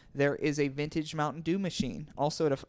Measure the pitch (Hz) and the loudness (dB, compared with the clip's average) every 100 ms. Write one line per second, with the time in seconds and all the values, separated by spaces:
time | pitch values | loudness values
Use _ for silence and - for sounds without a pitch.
0 | - 135 143 - 151 147 143 135 156 165 | -8 2 2 2 0 2 0 0 -2 -2
1 | 156 156 147 147 160 190 185 - - 82 | -2 -2 -2 -2 -2 0 0 -2 -2 -4
2 | 151 - 147 - 156 135 | -8 -2 0 2 2 2